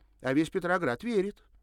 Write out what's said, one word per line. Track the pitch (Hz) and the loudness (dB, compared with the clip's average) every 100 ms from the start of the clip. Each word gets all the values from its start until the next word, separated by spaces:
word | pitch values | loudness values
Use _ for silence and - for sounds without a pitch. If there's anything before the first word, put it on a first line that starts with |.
| _ _ | _ _
а | 127 | 0
весь | 139 156 | 2 2
Петроград | 190 170 180 151 120 | 0 0 0 0 -2
верит. | 233 214 196 - _ _ | -2 0 -2 -6 _ _